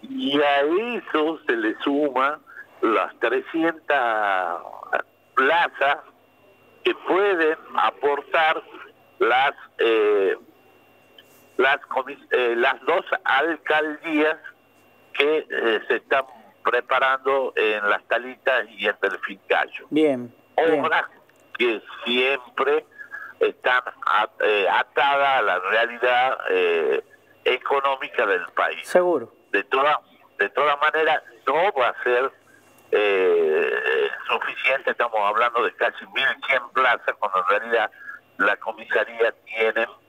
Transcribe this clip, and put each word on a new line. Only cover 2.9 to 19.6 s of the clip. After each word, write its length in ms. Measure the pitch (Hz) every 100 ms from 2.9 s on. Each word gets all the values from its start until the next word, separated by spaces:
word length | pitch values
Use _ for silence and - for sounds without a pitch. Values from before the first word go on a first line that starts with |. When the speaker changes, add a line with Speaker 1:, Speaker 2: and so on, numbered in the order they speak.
| 101 90 -
Speaker 1:
trescientas 1400 | 117 131 - 165 165 160 - 143 123 110 104 95 87 85 - - - - - _ _
plazas 640 | - 131 165 156 - 139 151 - _ _ _ _ _ - -
que 100 | -
pueden 640 | 113 - 170 202 180 160 160 - -
aportar 840 | 110 - 143 143 - 170 160 160 - - - - _ _
las, 340 | 113 123 139 - - -
eh, 600 | 90 113 104 104 95 - - _ _ _ _ _ _ - - - _ -
las 200 | 131 139
comis-, 440 | - - 131 139 -
eh, 240 | 120 123 117
las 240 | 131 127 -
dos 180 | 175 - -
alcaldías 1120 | - 135 156 160 - 151 156 151 165 156 156 160 - - _ _ _ _ _
que, 340 | - 143 156 -
eh, 300 | 131 117 107 -
se 100 | 117
están 280 | _ 139 135 - - _
preparando 880 | - 123 - 131 135 135 135 135 127 -
en 340 | 107 107 104
Las 120 | 101
Talitas 600 | _ 117 123 131 - 127 107
y 160 | 107 104
en 80 | 101
Delfín 380 | 98 92 - 98 -
Gallo. 380 | 90